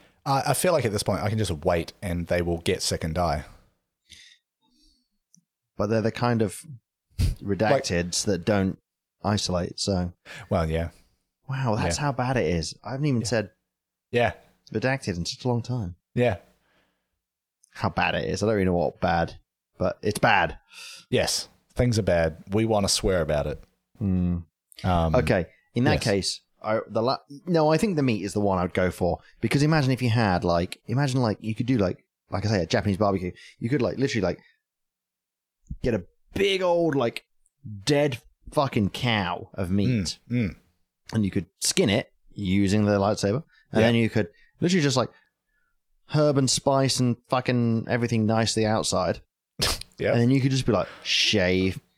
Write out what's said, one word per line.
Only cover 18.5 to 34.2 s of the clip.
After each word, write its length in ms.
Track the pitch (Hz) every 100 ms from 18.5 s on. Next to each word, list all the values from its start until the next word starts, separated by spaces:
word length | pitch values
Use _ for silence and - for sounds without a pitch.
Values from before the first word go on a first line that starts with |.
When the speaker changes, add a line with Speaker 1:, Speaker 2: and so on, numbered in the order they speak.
| 104
Speaker 2:
really 100 | 92
know 80 |
what 260 | 87 73 -
bad, 380 | 90 85 85 - _ _ _ -
but 200 | 92 -
it's 160 | 104 -
bad. 400 | 123 98 80 - _ - - - -
Speaker 1:
Yes. 380 | 120 - - - _ _
Things 240 | - 123 113
are 40 |
bad. 400 | 92 85 80 78 -
We 140 | 104
wanna 240 | 113 107 101
swear 320 | - 104 90
about 260 | 76 73 73
it. 160 | 73 - _ _ -
Speaker 2:
Hmm. 400 | 101 92 90 85 85 _ _ -
Speaker 1:
Um, 300 | 92 87 82
Speaker 2:
Okay. 320 | 117 - 98 82 _ _
In 100 | 123
that 100 | 139
Speaker 1:
yes. 100 | 139
Speaker 2:
case, 360 | - 98 - - _ _
I, 180 | - 110 -
the 140 | 107
la-, 160 | 120 - - 143 -
no, 240 | 165 151
I 60 | 160
think 160 | 220 156
the 60 |
meat 220 | 131 107
is 80 | 95
the 80 | 104
one 180 | 101 92
I 40 |
would 120 | 87
go 160 | - 90
for, 300 | - 90 80 - -
because 220 | 113 143
imagine 300 | 151 160 131
if 100 | 120
you 80 | 123
had, 320 | 117 107 87
like, 360 | 90 85 90 - -
imagine, 360 | 123 143 131
like, 160 | 117 -
you 140 | 110
could 120 | 107 117
do, 120 | 127
like, 260 | 90 - _ _ -
like 140 | 98
I 40 | 104
say, 140 | 104
a 40 | 82
Japanese 300 | 113 101 92
barbecue. 340 | 104 95 90 - - -
You 80 | 113
could, 120 | 139
like, 160 | 107 -
literally, 260 | 135 117